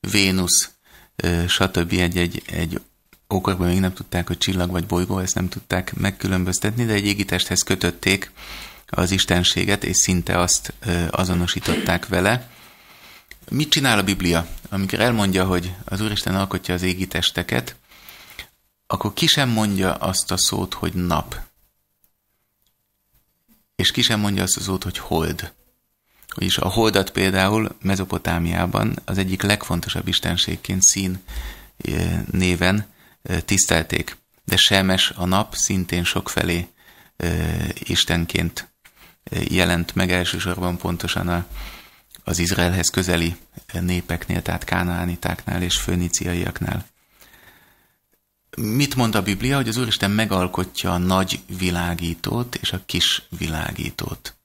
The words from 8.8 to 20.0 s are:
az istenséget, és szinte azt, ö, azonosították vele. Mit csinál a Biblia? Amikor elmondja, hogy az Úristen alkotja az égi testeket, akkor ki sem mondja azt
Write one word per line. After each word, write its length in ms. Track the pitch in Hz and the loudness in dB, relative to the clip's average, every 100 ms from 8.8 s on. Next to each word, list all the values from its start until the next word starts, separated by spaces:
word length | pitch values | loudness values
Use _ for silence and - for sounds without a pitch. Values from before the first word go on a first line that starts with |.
| - | -6
az 240 | - 90 | 0 2
istenséget, 760 | 92 - 90 90 - 95 101 | 2 4 4 4 2 2 2
és 120 | - 92 | 2 2
szinte 420 | - 90 85 90 | 2 2 2 2
azt, 340 | 90 - - - | 2 0 -2 -8
ö, 240 | - 87 85 | -2 -2 0
azonosították 1000 | - 90 87 87 95 - 82 - 87 - | 0 0 0 0 -2 -2 -2 0 -2 0
vele. 420 | 92 95 123 - - - - - - - - _ - - | 2 2 0 -4 -20 -20 -20 -20 -20 -20 -20 _ -20 -6
Mit 220 | 127 151 | -2 0
csinál 280 | 160 139 110 | 2 4 4
a 40 | |
Biblia? 440 | 95 95 90 82 85 - - | 2 2 2 2 0 -8 -6
Amikor 320 | 98 95 - | -4 -2 2
elmondja, 440 | 117 117 98 92 | 2 4 2 2
hogy 300 | 92 90 90 90 | 2 2 0 -8
az 160 | - 95 | -8 -4
Úristen 340 | 107 104 - | -2 -2 0
alkotja 400 | 95 98 92 - | 0 0 -4 -2
az 80 | 90 | -2
égi 240 | 92 90 92 | 0 -2 -2
testeket, 680 | - - - 87 - - - _ - - - - - - _ _ _ _ | 0 0 -2 -2 -2 -4 -16 _ -20 -20 -20 -20 -20 -20 _ _ _ _
akkor 260 | - 104 | -4 -4
ki 140 | - 160 | 0 2
sem 220 | - 131 | 2 2
mondja 460 | 110 107 98 92 | 2 2 2 0
azt 360 | 71 | 0